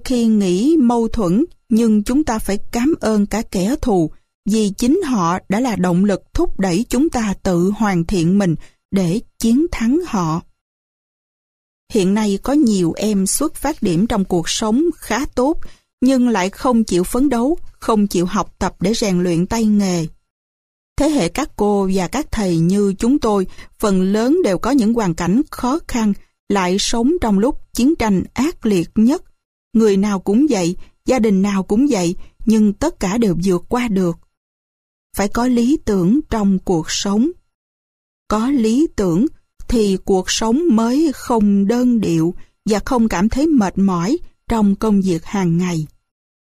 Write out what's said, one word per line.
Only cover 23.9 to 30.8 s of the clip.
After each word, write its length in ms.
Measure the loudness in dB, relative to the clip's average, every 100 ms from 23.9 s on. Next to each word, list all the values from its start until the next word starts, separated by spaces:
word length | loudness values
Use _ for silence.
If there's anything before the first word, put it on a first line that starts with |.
| 0
lớn 360 | 0 0 2 2
đều 140 | 0 -2
có 120 | 0
những 240 | 2 2
hoàn 200 | 0 -2
cảnh 280 | -2 0 0 -2
khó 280 | -4 -4 -4 -4
khăn, 240 | -2 -2 -2 -8 _ -4
lại 280 | -2 0 0
sống 340 | -2 0 0 0
trong 180 | 0 0
lúc 340 | 0 -2 -8
chiến 200 | -2 0 2
tranh 280 | 0 0 -2
ác 320 | -2 -4 -2 -2
liệt 240 | 0 0
nhất. 300 | 0 2 0 -4 _ _ _ _
Người 240 | 2 4 2
nào 240 | 0 -2
cũng 260 | 0 2 2
vậy, 260 | 2 -2 -4